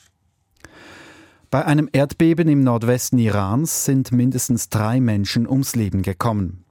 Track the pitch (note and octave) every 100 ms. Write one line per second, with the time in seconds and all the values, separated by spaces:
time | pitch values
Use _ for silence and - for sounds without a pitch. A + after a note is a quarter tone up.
0 | _ _ _ _ _ _ - - - -
1 | - - - _ _ - D#3 D3 C#3+ C3+
2 | C#3 - E3 D#3+ E3 C#3+ C3 A#2+ A2+ B2
3 | - B2+ A2+ G#2 G2 A2+ D#3+ - - C3+
4 | B2+ B2+ B2 B2+ - A#2 - A2 G#2+ B2+
5 | B2 G#2 G2 - A#2 C3+ C3+ B2 G#2 G2
6 | F#2+ F#2+ A#2+ G#2+ F#2 F2+ _